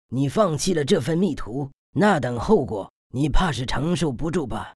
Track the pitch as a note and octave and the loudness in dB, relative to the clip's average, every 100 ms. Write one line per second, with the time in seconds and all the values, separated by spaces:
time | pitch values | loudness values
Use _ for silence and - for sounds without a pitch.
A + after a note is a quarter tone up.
0 | - B2 C#3 G3+ G3 D3 F#3+ E3+ C3 D3+ | -8 -2 0 2 0 0 0 0 2 2
1 | A#2+ E3 F#3+ C#3 G2 B2+ C#3 _ _ C3+ | 2 0 0 -2 -6 -6 -8 _ _ 2
2 | G#3 E3 B2 A#2+ G2+ G#3 A#2+ G#2 - _ | 2 2 0 -2 2 2 2 -6 -8 _
3 | _ B2 D3+ - F#3+ A#2 B2+ - D#3 F3 | _ -2 2 4 2 -2 -2 -2 0 0
4 | E3 A#2 D#3+ F3+ B2 G#2+ - | -2 -2 -2 -2 -4 -8 -10